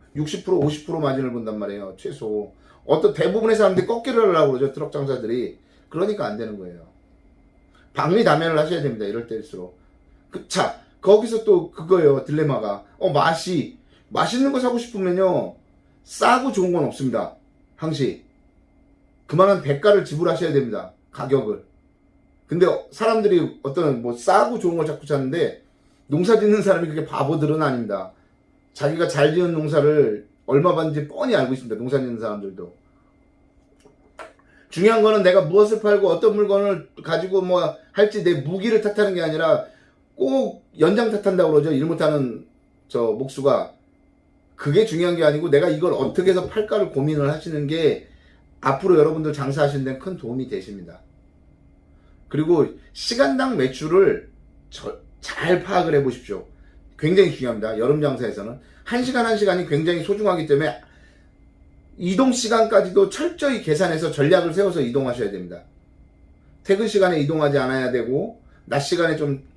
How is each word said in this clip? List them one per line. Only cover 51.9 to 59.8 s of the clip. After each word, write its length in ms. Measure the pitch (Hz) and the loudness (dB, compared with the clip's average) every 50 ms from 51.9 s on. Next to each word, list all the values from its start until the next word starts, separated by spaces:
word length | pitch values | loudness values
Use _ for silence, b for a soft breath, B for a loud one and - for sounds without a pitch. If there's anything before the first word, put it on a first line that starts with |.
| b b b b b b _ | b b b b b b _
그리고 380 | - - 147 156 170 175 151 120 - B B B B B | -6 -4 -2 2 4 4 4 2 0 B B B B B
시간당 640 | - - - 233 247 277 277 269 262 269 262 233 | -10 -8 -2 0 2 2 2 0 0 -2 -2 -2
매출을 720 | 156 131 131 - - 151 156 175 196 190 147 - - - - - - - - _ - - - | -2 -2 -2 -4 -6 -4 2 2 4 4 4 2 -2 -6 -14 -20 -20 -20 -20 _ -20 -20 -20
저-, 300 | - - - - - - - - - - | -20 -14 -14 -14 -14 -14 -18 -20 -20 -18
잘 420 | - - - - 147 170 180 - - | -16 -12 -8 -4 0 0 0 0 0
파악을 300 | 185 196 180 165 165 151 | -2 -2 0 0 2 2
해보십시오. 500 | 139 135 127 - - - - 98 87 - b b b b b b b b - _ | 2 0 0 -4 -6 -10 -12 -12 -12 -12 b b b b b b b b -20 _
굉장히 380 | - 147 156 190 202 185 165 - | -4 -2 2 4 4 4 4 2
중요합니다, 420 | - 127 120 110 104 107 110 110 | -2 -4 -4 -4 -4 -6 -4 -2
여름 240 | 107 117 135 151 151 | 0 2 2 2 2
장사에서는. 580 | 147 139 127 120 120 104 - 104 98 113 131 b b b b b b | 0 -2 -2 -2 -6 -6 -6 -8 -10 -12 -12 b b b b b b
한 200 | - 233 247 247 | -4 -4 -2 -2
시간 220 | 262 254 240 233 | -2 0 0 0
한 120 | 226 220 | 0 0
시간이 300 | 202 208 190 180 180 165 | 2 2 2 2 0 0
굉장히 360 | - 147 151 | 0 -2 0